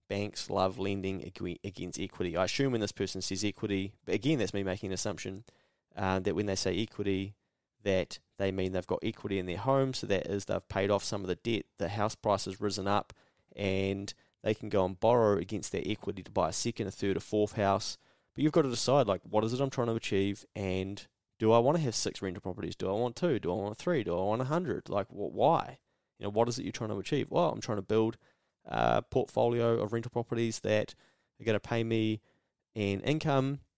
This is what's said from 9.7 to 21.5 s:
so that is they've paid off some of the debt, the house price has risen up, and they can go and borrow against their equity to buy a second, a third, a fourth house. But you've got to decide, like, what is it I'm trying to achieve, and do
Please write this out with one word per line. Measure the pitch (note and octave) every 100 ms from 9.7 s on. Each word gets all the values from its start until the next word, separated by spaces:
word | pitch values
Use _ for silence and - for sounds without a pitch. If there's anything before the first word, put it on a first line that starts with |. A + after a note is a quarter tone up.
| C#3 C3+
so | B2+ G2+
that | F#2+ -
is | G2+ -
they've | F#2+ -
paid | G2 G2
off | G2+
some | - G#2
of | F#2
the | F2
debt, | A#2 G#2+ - -
the | G2
house | G#2 G#2+ -
price | A2 G2 -
has | F#2+
risen | G#2 G2 G2
up, | G#2 - - _ _ _ -
and | G2 F#2+ G2 G2 G2+ - _ _
they | G#2+
can | G#2+ G#2+
go | G#2 F#2
and | F#2+
borrow | A2 A#2+ A2 G2
against | F#2+ G#2+ -
their | F#2+ -
equity | G#2+ - G2+
to | -
buy | - E2
a |
second, | - A#2+ - G2+
a |
third, | - G2+ F#2+
a |
fourth | - G#2+ G#2
house. | - G2 G2 - - _ _ _
But | -
you've | D3
got | E3
to | C#3
decide, | A#2 - C#3 A2
like, | F#2
what | - G#2+
is | A2
it | B2+
I'm | C#3
trying | - A#2
to | A2+
achieve, | - G2 G2 G2 - G#2
and | G2 F#2 F#2+ G#2 - _ _ -
do | A2